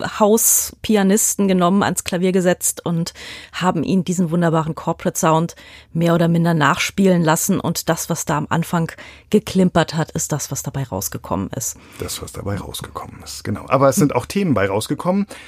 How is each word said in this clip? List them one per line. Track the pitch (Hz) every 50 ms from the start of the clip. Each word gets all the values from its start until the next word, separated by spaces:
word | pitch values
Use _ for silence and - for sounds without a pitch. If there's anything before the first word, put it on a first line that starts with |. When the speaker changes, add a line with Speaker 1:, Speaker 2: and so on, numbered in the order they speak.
Speaker 1:
Hauspianisten, | - - - - 214 202 220 233 - - - - - - - _ - - 214 202 185 190 196 220 - - - - 202
genommen, | 190 185 180 175 175 196 202 -
ans | 113 180 - -
Klavier | - 190 170 185 185
gesetzt | 180 190 175 180 175 - - - - - -
und | 170 170 165 175 - - - - - - - - - -
haben | - 170 185 - 165 -
ihn | - 185 190 -
diesen | - 175 180 180 156
wunderbaren | 165 175 170 165 156 160 151 160 151
Corporate | - - 165 165 - - 180 - -
Sound | - 160 160 160 170 160 - - - - - - - _ -
mehr | 165 170 170 170
oder | 175 170
minder | 165 170 170 165 170 165
nachspielen | 156 143 143 165 - - - - - 196 185 180 170
lassen. | 165 156 160 165 - - 185 -
Und | - 170 160 - - -
das, | 165 - - -
was | 170 - -
da | - 151 151
am | 156 -
Anfang | - 165 165 - - 170 165 - - - - - - - - -
geklimpert | - 208 - - - 190 185 180 - 175 156 - 156
hat, | 160 151 - -
ist | 165 - -
das, | 156 139 - -
was | 139 - -
dabei | 139 - 135 135
rausgekommen | - - 92 - - - - - - 85 95 98 - -
ist. | - - - - - - - - -
Speaker 2:
Das, | - - - - -
was | -
dabei | - - 90 98 101
rausgekommen | 92 - - - - - - - - - - - - -
ist, | - - - -
genau. | 104 107 - -
Aber | - 131 135 139
es | 135 123
sind | - 151 139 -
auch | 123 -
Themen | - - 196 202 170 123
bei | 98 98
rausgekommen, | 98 98 110 - - 151 - - 180 185 202 196 - - - -